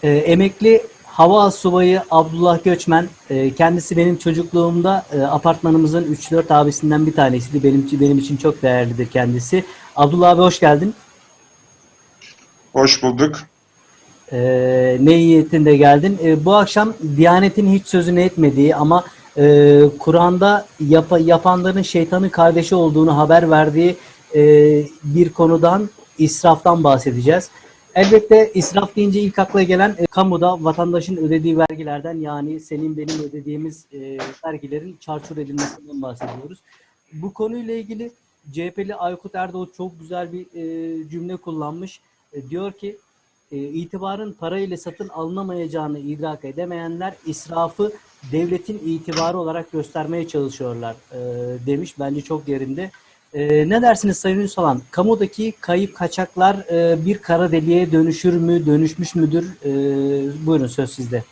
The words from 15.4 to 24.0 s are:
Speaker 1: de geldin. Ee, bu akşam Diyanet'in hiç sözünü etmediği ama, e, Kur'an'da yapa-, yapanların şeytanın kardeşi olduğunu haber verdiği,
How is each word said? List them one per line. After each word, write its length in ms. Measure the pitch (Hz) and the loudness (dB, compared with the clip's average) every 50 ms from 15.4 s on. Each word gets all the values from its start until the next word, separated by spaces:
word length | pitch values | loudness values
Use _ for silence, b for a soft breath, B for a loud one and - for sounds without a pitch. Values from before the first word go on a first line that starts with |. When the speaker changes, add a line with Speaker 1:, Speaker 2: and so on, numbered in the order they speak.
| 156 156 - 160 151 | 4 2 0 2 4
Speaker 1:
de 120 | 151 147 | 4 6
geldin. 400 | 139 147 143 143 147 147 196 202 185 160 | 8 8 6 6 6 4 0 -2 0 0
Ee, 220 | 165 160 151 151 | 0 0 2 2
bu 100 | 175 196 | 4 4
akşam 380 | 208 202 202 - 208 214 226 220 - 160 151 143 | 4 2 2 0 0 0 0 -4 -8 -8 -6 2
Diyanet'in 500 | 143 160 170 175 185 196 196 190 214 208 | 4 6 6 6 4 4 2 2 2 2
hiç 200 | 190 196 196 196 | 2 2 2 0
sözünü 340 | - - 180 170 170 180 175 | 0 -2 0 0 2 2 2
etmediği 540 | 180 185 180 170 160 143 127 131 143 151 160 | 2 0 2 2 2 2 4 4 4 4 4
ama, 300 | 143 151 151 170 180 175 B B B B B B | 2 2 2 2 2 0 B B B B B B
e, 440 | 147 143 147 147 147 147 147 143 143 147 147 143 143 | 4 6 6 8 8 8 8 8 8 8 6 4 0
Kur'an'da 680 | - 160 160 170 175 180 180 180 190 202 208 208 202 - _ _ | -2 2 2 4 4 4 2 2 2 2 2 2 -2 -8 _ _
yapa-, 400 | 156 143 156 160 160 160 180 170 | 0 4 4 4 4 4 0 2
yapanların 640 | 165 165 170 165 - 185 180 180 180 190 185 196 | 4 4 2 4 4 2 2 2 0 -2 -2 -2
şeytanın 480 | 185 - - 175 165 165 185 185 190 190 | -4 -2 -2 -2 -2 0 -2 -2 -2 -2
kardeşi 460 | - - 165 165 165 170 165 165 196 | 0 2 2 4 4 2 0 0 0
olduğunu 420 | 180 170 160 147 156 156 165 147 | 2 2 2 2 2 2 2 4
haber 340 | 139 151 147 165 170 170 160 | 2 4 6 6 4 6 4
verdiği, 440 | 156 151 156 151 147 160 170 175 180 B | 4 4 2 2 2 2 2 2 0 B